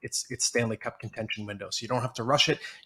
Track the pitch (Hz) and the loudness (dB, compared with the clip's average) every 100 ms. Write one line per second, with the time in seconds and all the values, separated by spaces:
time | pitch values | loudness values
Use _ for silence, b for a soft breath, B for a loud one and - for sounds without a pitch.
0 | 110 - - 120 - 120 117 110 120 - | -6 -4 -6 -2 2 4 2 0 -6 -8
1 | - - 110 107 104 101 95 - 110 127 | -10 -6 -4 -4 -6 -6 -6 -6 0 0
2 | 123 - 117 143 - 147 B B | 0 -2 2 6 6 4 B B